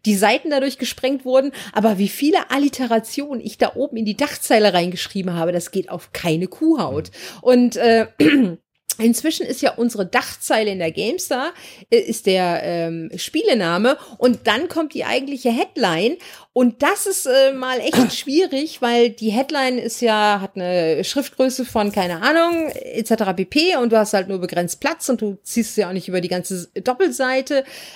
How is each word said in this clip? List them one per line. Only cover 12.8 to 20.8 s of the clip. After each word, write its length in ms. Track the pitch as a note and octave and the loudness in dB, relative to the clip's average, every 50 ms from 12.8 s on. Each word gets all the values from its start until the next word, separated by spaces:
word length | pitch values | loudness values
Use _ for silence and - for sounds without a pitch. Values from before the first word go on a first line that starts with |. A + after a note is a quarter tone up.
| E3 E3 E3 E3 D#3+ D#3 D#3+ | -4 -4 -6 -8 -8 -10 -10
Spielename 800 | D3+ - - - D#4 A4+ G#4 C#4 A3 F3+ E3 E3+ F#3 G#3+ B3+ D4 - - - - - | -10 -10 -6 -4 -2 2 2 2 2 2 0 0 2 2 0 0 -2 -6 -16 -4 0
und 280 | - B3+ A3+ - - A3 | 2 2 2 2 0 0
dann 200 | G#3 B3+ F4 E4+ | 0 0 -2 -2
kommt 240 | - E4 D#4+ D4 - | -2 -4 -4 -4 -6
die 100 | - - | -6 -4
eigentliche 460 | G3 A#3 - C4+ C#4 C#4+ B3 - A#3+ | -2 -2 -4 -4 -6 -8 -2 -2 0
Headline 640 | A3+ C4+ G4 - _ D4+ A3+ F3+ D#3+ E3 G3 B3 E4+ - - - - - - _ | 0 0 -2 -4 _ -2 0 0 2 2 0 0 -2 -4 -10 -20 -20 -20 -20 _
und 300 | _ B3+ B3 A#3+ - - | _ 2 2 2 2 2
das 240 | C#4+ E4 G4+ G4+ - | 0 0 0 0 -2
ist, 200 | G4 F#4+ - - | -4 -4 -2 -2
äh, 260 | C4+ B3 C4+ C4+ C4+ | 2 4 6 6 4
mal 260 | C4+ C4 B3+ B3+ B3+ A#3+ | 2 -2 -4 -4 -4 -2
echt 340 | - D#4+ - - B3+ - | -2 2 2 4 2 2
<clears throat> 0 | |
schwierig, 720 | - - - C#4+ C4+ E4 F#4+ C#4 C#4 C4+ D4+ D#4 - - | 0 -6 -6 0 0 2 2 2 0 -4 -4 -6 -4 -4
weil 280 | B3 A#3+ A#3+ A#3+ A#3 A#3+ | -2 2 4 4 4 2
die 200 | - - G#3+ A3 | 2 -2 -4 -2
Headline 480 | G3+ B3 C4+ - D#4 C#4 C4 B3+ B3+ A#3+ | 0 0 -2 -2 -2 -2 0 0 -2 -2
ist 220 | - A3+ - - | -4 -6 -4 0
ja, 400 | A#3+ A3 G#3+ G#3+ G#3+ G#3 G3+ G3 | 0 2 2 4 4 2 2 0
hat 160 | G3 G3 - | -2 -8 -8
eine 480 | F#3+ F3+ F3+ F3+ F3+ | -6 -4 0 0 2